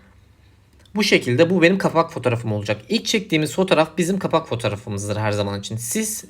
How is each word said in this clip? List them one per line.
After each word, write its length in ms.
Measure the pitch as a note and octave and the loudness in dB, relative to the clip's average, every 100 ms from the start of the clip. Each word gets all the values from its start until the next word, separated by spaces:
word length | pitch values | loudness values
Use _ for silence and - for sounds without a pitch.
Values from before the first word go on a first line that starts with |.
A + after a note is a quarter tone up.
| - - _ _ _ _ _ _ - | -20 -20 _ _ _ _ _ _ -8
bu 100 | G#3 | -2
şekilde 460 | G#3 F3+ C3 B2 E3 | 2 2 2 2 4
bu 120 | F#3 | 6
benim 160 | E3 F#3+ | 4 4
kapak 340 | - D#3+ E3 | 0 2 0
fotoğrafım 400 | C3+ B2 A2+ A#2 | 0 -2 -2 -2
olacak. 280 | G#2 G2+ G#2 - | -4 -2 -6 -2
İlk 180 | A3+ - | -4 0
çektiğimiz 480 | A3+ - D#3 D3+ | -2 0 0 0
fotoğraf 440 | - F#3+ E3+ D#3+ - | 0 2 4 2 0
bizim 200 | E3+ F#3+ | -2 0
kapak 300 | - D#3+ D#3+ | 0 0 0
fotoğrafımızdır 680 | A#2 A2 G2+ - G2+ G2+ G#2 | -4 -4 -4 -8 -6 -4 -2
her 160 | G#2+ | -2
zaman 280 | G#2 G2+ G2+ | 0 -2 -4
için. 160 | G2+ A2+ | -8 -8
Siz 480 | - G#3+ A3 - | -4 -4 -4 -6